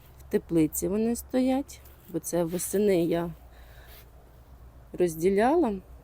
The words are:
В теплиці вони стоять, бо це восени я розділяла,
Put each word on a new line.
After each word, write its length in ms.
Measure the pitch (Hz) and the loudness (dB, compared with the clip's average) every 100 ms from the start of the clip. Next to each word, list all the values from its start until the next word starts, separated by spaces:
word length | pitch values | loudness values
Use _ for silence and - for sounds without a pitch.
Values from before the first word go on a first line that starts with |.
| - - | -20 -20
В 120 | - | -4
теплиці 560 | 202 - 170 156 - 175 | -4 0 2 2 0 -4
вони 280 | 208 226 | 0 -2
стоять, 680 | 240 - 254 254 262 277 - - - - | -2 -2 0 2 0 -4 -14 -20 -20 -10
бо 100 | 165 | -8
це 240 | - 170 | -2 -2
восени 600 | 165 180 - 196 208 185 | 0 -4 -2 0 2 2
я 240 | 165 170 170 - - - - - - - - - - - - - - - - | 2 0 -4 -8 -20 -20 -20 -20 -20 -20 -20 -20 -20 -20 -20 -20 -20 -20 -10
розділяла, 800 | - 180 160 180 196 240 339 262 196 - - | -2 -2 0 0 2 4 4 2 -2 -10 -20